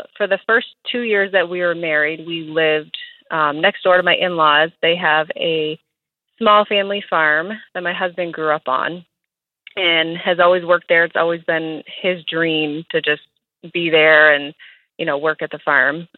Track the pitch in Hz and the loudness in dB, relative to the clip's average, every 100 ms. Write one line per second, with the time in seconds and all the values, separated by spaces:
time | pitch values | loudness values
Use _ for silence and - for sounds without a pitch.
0 | - - 202 196 - 226 - _ - 247 | -12 -6 -4 -2 0 0 -2 _ -8 -6
1 | 240 208 196 190 175 180 180 170 170 151 | -2 0 0 0 -2 -2 -2 -2 -2 0
2 | 151 160 160 170 156 156 160 151 156 - | -2 -4 -8 -10 -6 0 0 0 -4 -14
3 | - - - 165 151 147 180 - 190 180 | -18 -20 -8 -2 0 2 0 0 2 2
4 | 180 - 185 175 156 147 160 - 160 175 | 2 0 0 2 4 4 2 0 -2 0
5 | 175 156 156 - 170 160 156 160 _ _ | 0 0 0 -4 -4 -2 -4 -6 _ _
6 | _ _ _ - 226 208 208 208 196 202 | _ _ _ -4 4 4 4 0 -2 -4
7 | 202 170 156 151 175 214 - 185 175 180 | -4 0 2 0 -2 -8 -12 -8 -6 -4
8 | 185 175 175 160 156 151 - 127 - 175 | -6 -6 -8 -4 -2 -2 -2 -4 -4 -8
9 | 175 _ _ _ _ _ - - 180 165 | -14 _ _ _ _ _ -16 -4 0 2
10 | 160 170 190 175 175 185 170 175 - 170 | 0 0 -2 2 4 4 2 0 2 2
11 | 170 - 165 170 165 165 160 156 - - | 2 0 0 -2 -2 -4 -4 -8 -12 -8
12 | 190 180 156 165 165 156 151 147 165 160 | -4 -4 -4 -2 -2 0 -2 -4 -4 -4
13 | 151 151 _ _ _ _ 175 175 170 156 | -2 -4 _ _ _ _ -10 -4 0 4
14 | 156 156 156 147 143 - - - _ - | 6 6 6 4 0 -14 -20 -20 _ -8
15 | 165 143 151 143 156 147 - 143 131 151 | -4 -2 -2 -4 -6 -6 0 2 2 -2
16 | 170 | -8